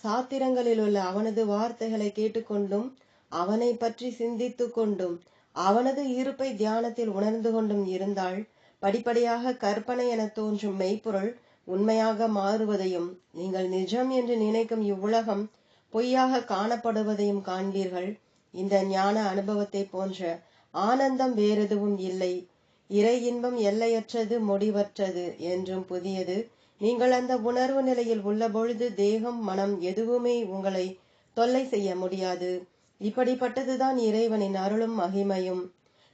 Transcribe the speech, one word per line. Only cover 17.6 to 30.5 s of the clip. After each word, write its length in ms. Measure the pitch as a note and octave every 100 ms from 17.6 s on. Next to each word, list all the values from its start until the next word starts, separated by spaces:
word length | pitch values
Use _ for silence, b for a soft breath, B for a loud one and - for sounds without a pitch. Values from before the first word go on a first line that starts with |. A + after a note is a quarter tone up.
| G3 G3 F#3 F3+ F#3 G#3+ b b _
இந்த 220 | F3 G3 G3
ஞான 320 | F#3+ F#3+ G3 G#3+ G3+
அனுபவத்தை 540 | G3 G3 G#3 G3+ G3
போன்ற 380 | G3 F#3 F#3+ F#3+ E3+ E3+ b b b
ஆனந்தம் 600 | E3+ G#3 C4 C4+ C4 C4 A3
வேறெதுவும் 600 | G#3 G#3 G#3 G#3 G#3 G3
இல்லை. 320 | F#3 F#3 F#3 F3+ F3+ b b b _
இறை 240 | G3+ A3 B3
இன்பம் 340 | A#3+ A#3+ A#3+ B3
எல்லையற்றது, 760 | G3+ G#3+ A#3 A3+ A3 A#3 A3 A#3+
முடிவற்றது, 880 | G#3 G3 G#3+ G3+ G3+ - F#3+ F3+ F3 -
என்றும் 460 | E3 F3+ F#3 F#3 F#3
புதியது. 520 | F3+ F#3+ F#3+ F3+ F#3+ A3+ b b b
நீங்கள் 300 | G#3 A#3+ B3+
அந்த 240 | B3+ B3+ B3+
உணர்வு 460 | A3+ B3 B3+ C4+
நிலையில் 400 | C4 B3 A#3 A3
உள்ள 260 | G3+ G#3+ A3+
பொழுது, 380 | G#3+ A#3 A3 A#3+ G3
தேகம், 440 | G3+ A3 A#3 A#3
மனம் 320 | G#3 F#3+ G3 G3
எதுவுமே 540 | F3+ G3+ A3+ B3 A#3+ A#3+
உங்களை 400 | G#3